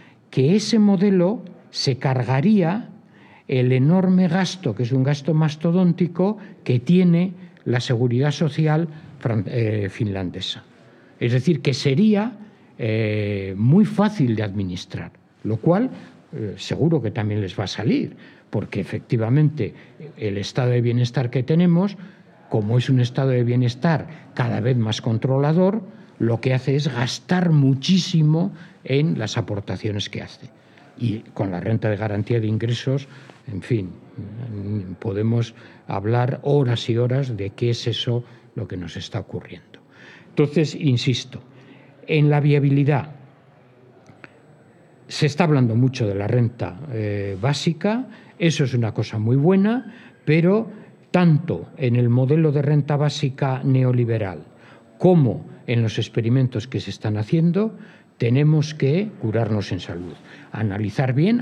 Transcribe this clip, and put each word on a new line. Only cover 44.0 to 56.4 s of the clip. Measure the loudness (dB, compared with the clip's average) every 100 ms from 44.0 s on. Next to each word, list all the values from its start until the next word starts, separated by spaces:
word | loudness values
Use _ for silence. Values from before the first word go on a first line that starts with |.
| -20 -20 -20 -20 _ -20 _ _ _ _ -12
se | -2 0
está | 2 2
hablando | 4 2 2
mucho | 0 0 -4
de | -2
la | 0
renta, | 0 0 -2 -10 -10 -10
eh, | -6 -4 -4 -6 -4
básica, | -2 -2 -2 -2 -2 -2 -6 -14 -18 -2
eso | 0 2
es | 0
una | 0 -2
cosa | -2 -4 -2
muy | 0 2
buena, | 4 4 2 0 -6 -16 -20 -10 0
pero | 2 4 2 -2 -10 -20 -20 _
tanto | 2 4 4 2 -6 -8 -4
en | 0 2
el | 2
modelo | 2 2 2 2
de | 2
renta | 2 2 2 0
básica | 0 0 -4 -2 -4 -2
neoliberal | 2 2 4 2 0 -2 -4 -8 -14 -20 -20 -20 _ 2
como | 6 6 4 0 -8 -12 -2
en | 0
los | 0 -2
experimentos | -4 -2 2 2